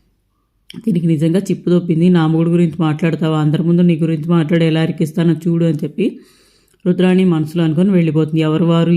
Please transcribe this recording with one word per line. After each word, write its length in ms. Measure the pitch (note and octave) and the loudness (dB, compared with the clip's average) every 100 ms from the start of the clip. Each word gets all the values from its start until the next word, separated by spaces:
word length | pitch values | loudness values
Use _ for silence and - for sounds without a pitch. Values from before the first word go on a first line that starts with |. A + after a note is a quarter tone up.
| _ _ _ _ _ _ _ | _ _ _ _ _ _ _
దీనికి 320 | - A3+ E3+ E3 | -10 -4 -2 0
నిజంగా 340 | D#3 E3 F#3 | 0 0 0
చిప్పు 280 | G3 E3+ E3+ | -2 -4 0
దొబ్బింది. 380 | F3 F3 D#3+ F3+ | 0 0 0 2
"నా 140 | F3 D#3 | 2 2
మొగుడు 240 | D#3+ E3+ | 0 0
గురించి 280 | F3 E3+ D3 | 2 0 0
మాట్లాడతావా? 580 | D#3 D3+ E3+ D3+ D#3+ D#3 | -2 0 -2 -2 -2 0
అందరి 240 | D3+ D3+ | 0 0
ముందు 200 | E3+ F3 | 0 2
నీ 140 | F3 D#3+ | 2 2
గురించి 320 | E3 D#3 E3 | -2 -4 -2
మాట్లాడి 360 | E3+ D3+ E3+ | -2 0 0
ఎలా 180 | E3 D#3+ | 0 0
ఇరికిస్తానో 520 | D#3+ E3 D#3+ F3 E3+ | -2 -2 -4 0 0
చూడు" 300 | D#3 F3 E3+ | 0 -2 0
అని 140 | E3+ D3+ | 0 -2
చెప్పి 280 | D3+ - G#3 - - _ _ _ _ _ | -6 -4 -4 -4 -20 _ _ _ _ _
రుద్రాణి 400 | F3+ F3+ F#3 F#3 | -4 0 2 2
మనసులో 380 | F#3 D#3+ D#3 F3 | 2 0 -2 -2
అనుకొని 260 | D#3+ D#3 G3 | -2 0 2
వెళ్ళిపోతుంది. 500 | F#3 D#3+ D3+ D#3 D#3+ | 2 2 0 0 0
ఎవరు 240 | D#3 D#3 | 0 0
వారు 280 | E3 E3+ E3+ | 2 2 2